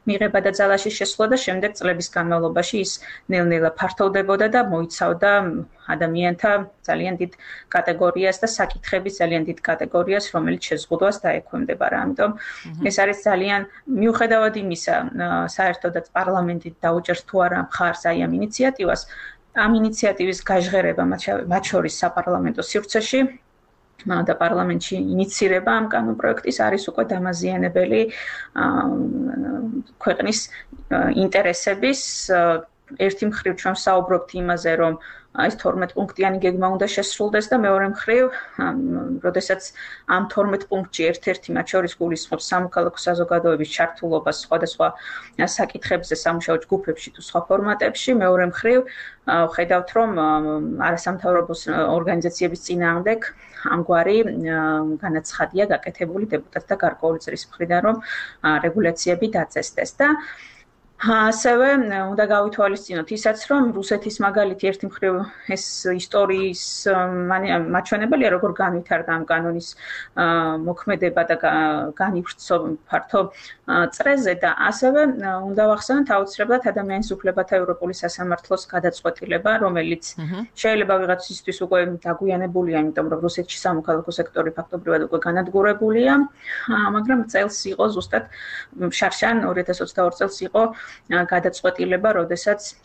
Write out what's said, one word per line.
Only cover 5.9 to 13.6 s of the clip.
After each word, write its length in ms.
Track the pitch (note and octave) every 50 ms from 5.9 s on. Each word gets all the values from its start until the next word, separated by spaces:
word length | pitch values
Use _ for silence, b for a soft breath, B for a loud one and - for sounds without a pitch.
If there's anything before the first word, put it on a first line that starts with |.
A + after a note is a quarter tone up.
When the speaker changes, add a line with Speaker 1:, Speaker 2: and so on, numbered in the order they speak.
| D#3+ D3+ E3+ E3 E3 E3+ F3 F3 F3 F3 - G#3 G3+ G3+ G3 G3 _
Speaker 1:
ძალიან 380 | _ _ - D#3+ D#3+ E3+ F#3 F#3
დიდ 200 | F3 F3+ F3+ - B B B B B B
კატეგორიას 720 | B - F3+ E3+ F3 E3+ E3 F3+ F3 F3 F3+ F#3+ F#3+ F#3+ -
და 80 | -
საკითხების 680 | A3 - - G3 - - - - - - F#3 F#3 G3 G3
ძალიან 280 | - F3 E3 E3+ E3 D#3
დიდ 160 | D#3+ E3+ -
კატეგორიას, 680 | - - E3 E3 E3 - - F3 F3 F#3+ F#3+ G3+ G3+
რომელიც 340 | - - E3+ D#3+ E3+ F3 F3 -
შეზღუდვას 540 | - E3 D#3 - _ E3 D#3+ F#3 G3+ G#3
დაექვემდებარა. 800 | G#3 - E3+ D#3 D#3 - - - F3 - - - - - - -
ამიტომ 340 | - G3 - - - G#3 G#3
Speaker 2:
მმ. 520 | G#3+ - - - - - - E3 D#3+ D#3+ F#3
Speaker 1:
ეს 120 | G3+ G3
არის 220 | - G3 G3 G3+ G3+
ძალიან, 420 | - G#3+ G3 F3+ F#3 G3+ G3+ G3+